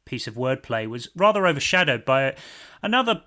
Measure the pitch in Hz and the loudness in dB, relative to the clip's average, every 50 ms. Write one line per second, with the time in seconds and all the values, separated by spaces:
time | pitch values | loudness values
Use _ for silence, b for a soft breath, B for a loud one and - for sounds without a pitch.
0 | _ - - 110 - - 107 113 127 127 131 - - - 120 113 110 110 117 120 | _ -10 -10 -8 -8 -10 -8 -6 -2 -2 -2 -4 -4 -4 -4 -4 -4 -6 -8 -10
1 | 117 - - 170 190 208 208 208 190 180 160 143 - - - 185 180 156 127 117 | -12 -12 -4 2 2 4 4 4 2 2 2 2 0 0 2 2 2 2 0 -2
2 | - - 131 135 135 135 - B B B B B B B B B B 208 220 254 | 0 2 2 2 2 0 -2 B B B B B B B B B B -2 0 0
3 | 254 233 220 - - | 2 0 -2 -4 -4